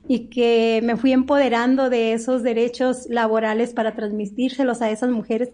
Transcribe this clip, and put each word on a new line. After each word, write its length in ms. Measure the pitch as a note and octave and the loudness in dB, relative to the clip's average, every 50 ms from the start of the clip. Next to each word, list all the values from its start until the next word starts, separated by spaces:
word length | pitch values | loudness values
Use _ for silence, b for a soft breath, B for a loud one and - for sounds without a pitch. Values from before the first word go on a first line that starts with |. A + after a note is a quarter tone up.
| - | -4
y 220 | - C4 A3+ A#3 - | -2 -2 -2 -4 -4
que 540 | - B3+ A#3 A#3 A#3 A3+ A3+ A3+ A3+ A3 A3+ | -2 0 2 4 4 4 4 2 2 2 0
me 140 | A#3 A#3 A3+ | 0 0 0
fui 140 | C4+ C4 | 2 2
empoderando 760 | C4 B3+ B3+ C#4+ D4 C#4+ C#4 B3 A#3 A#3 A#3+ B3+ C4 C4 C4+ B3+ | 4 2 2 4 2 2 4 4 2 2 2 2 2 2 2 2
de 240 | B3 A#3 A3+ A3+ | 2 2 2 0
esos 300 | A3+ A#3 A3+ B3+ B3+ B3+ | 0 -2 -2 -2 -2 0
derechos 640 | A3+ B3+ A3+ A3+ A#3 A#3+ A#3+ - B3+ B3+ B3 B3 - - | 0 0 0 0 0 0 0 0 -2 -2 -2 -2 -6 -4
laborales 640 | A#3 A#3+ A3+ A3 A3 A3 A3 G#3+ G#3+ A3 A#3+ A#3+ | -2 0 0 2 0 0 0 0 0 -2 -2 -2
para 220 | A#3 A#3 A3 A3 G#3+ | -2 -2 -4 -4 -4
transmitírselos 880 | A3+ A3 G#3 G#3 G#3+ G#3 G3 - - B3 C4 B3+ - C#4 B3 A#3 A#3 | -4 -6 -6 -6 -6 -6 -6 -4 -2 -2 -2 0 0 -2 0 0 -2
a 80 | A#3 G#3+ | -2 -2
esas 180 | A3 A3 B3+ B3+ | -2 -2 -2 -2
mujeres 400 | B3 A3 G#3 - A3+ A3 B3+ B3 | -2 -2 -2 -2 -2 -2 -2 -4